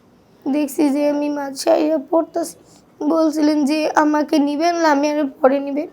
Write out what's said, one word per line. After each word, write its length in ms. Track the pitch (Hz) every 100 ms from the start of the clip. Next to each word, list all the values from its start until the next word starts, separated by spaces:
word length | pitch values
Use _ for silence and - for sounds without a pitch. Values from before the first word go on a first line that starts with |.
| _ _ _ _ 294
দেখছি 380 | 294 285 - 294
যে 200 | 277 294
আমি 180 | 294 294
মাদ্রাসায় 680 | 294 277 277 330 330 302 320 269
পড়তাছি, 460 | 330 330 349 330 - _ - _ _ 302
বলছিলেন 560 | 320 320 294 302 302
যে 260 | 277 311 302
আমাকে 440 | - 302 302 294 311
নিবেন 360 | 285 294 339
না, 160 | 339 320
আমি 180 | 277 294
আর 200 | 294 277
পরে 320 | - 262 277
নিবেন। 280 | 277 277 330